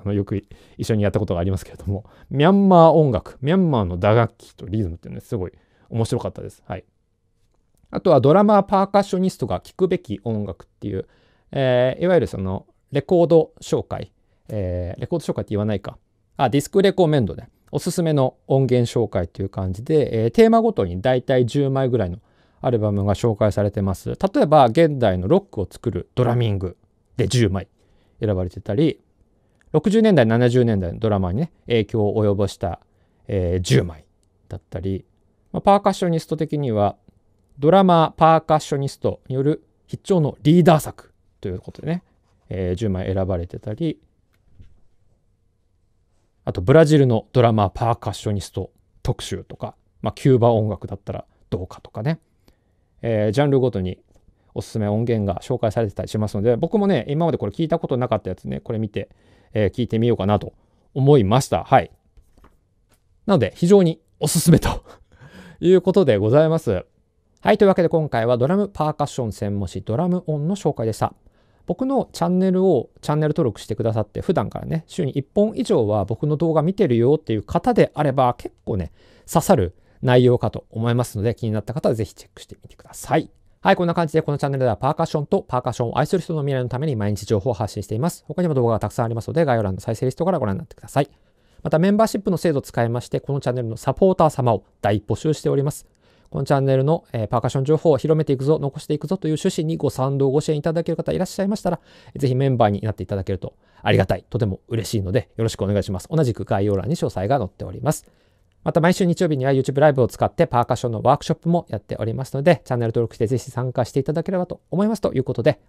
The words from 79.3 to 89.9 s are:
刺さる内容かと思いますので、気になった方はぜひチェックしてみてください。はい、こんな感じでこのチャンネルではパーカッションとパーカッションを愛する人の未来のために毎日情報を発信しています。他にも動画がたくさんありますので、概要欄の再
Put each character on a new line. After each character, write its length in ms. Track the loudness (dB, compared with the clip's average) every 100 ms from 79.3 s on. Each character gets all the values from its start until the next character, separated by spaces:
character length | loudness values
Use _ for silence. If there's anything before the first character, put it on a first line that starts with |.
刺 120 | -2 2
さ 100 | 2
る 200 | 2 -6 _ -6
内 220 | 2 4
容 160 | 6 2
か 100 | -2
と 160 | -8 -12
思 180 | -6 -2
い 60 | -2
ま 80 |
す 120 | -4 -4
の 60 |
で、 120 | -4 -4
気 100 | -4
に 60 |
な 100 | -4
っ 20 |
た 120 | -6 -4
方 120 | -2
は 60 |
ぜ 120 | -2 -6
ひ 100 | -10
チ 100 | -20
ェ 20 |
ッ 40 |
ク 80 | -20
し 60 | -20
て 100 | -20
み 40 | -20
て 80 | _
く 80 |
だ 120 | -20 -16
さ 220 | -4 -2
い。 120 | -4 _ _ _
は 120 | 0
い、 20 | 2
こ 80 |
ん 40 | 0
な 60 |
感 140 | -2 0
じ 60 |
で 80 | -2
こ 100 | -2
の 60 | -4
チ 80 | -2
ャ 40 |
ン 40 |
ネ 40 | 0
ル 60 |
で 60 | 0
は 80 | 0
パ 120 | -2
ー 40 | -2
カ 80 |
ッ 20 | -4
シ 100 | -4
ョ 40 |
ン 80 | -2
と 140 | -2
パ 160 | -2 -4
ー 40 |
カ 80 | -4
ッ 20 |
シ 80 | -4
ョ 40 | -4
ン 40 |
を 80 | -2
愛 80 | -2
す 80 | -2
る 60 |
人 120 | -2
の 80 | -4
未 120 | -2 -2
来 80 |
の 60 | -4
た 100 | -4
め 80 | -4
に 80 | -2
毎 160 | -2
日 140 | -4 -2
情 160 | -2
報 80 | -2
を 40 |
発 200 | -4 -6
信 100 | -6
し 40 | -8
て 60 |
い 60 | -4
ま 100 | -4
す。 140 | -6 -10
他 140 | -4
に 60 | -2
も 60 |
動 120 | 2 2
画 60 |
が 80 | 0
た 100 | -2
く 40 |
さ 100 | -4
ん 20 | -4
あ 40 |
り 60 | -4
ま 60 |
す 60 | -4
の 60 |
で、 120 | -2 0
概 120 | 0
要 60 |
欄 120 | 0 -4
の 60 |
再 140 | -6